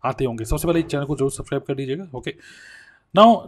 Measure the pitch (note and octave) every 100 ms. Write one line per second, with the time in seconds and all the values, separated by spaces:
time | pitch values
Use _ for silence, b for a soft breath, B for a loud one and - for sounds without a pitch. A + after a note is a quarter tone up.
0 | B2+ B2+ C3 A#2 A2+ - E3+ E3+ D#3+ D3
1 | C#3 C#3+ C3+ - - C#3 C3+ C3+ C3+ D3
2 | F#3+ B2+ D3 - B B B B B B
3 | B F3+ A3 A3+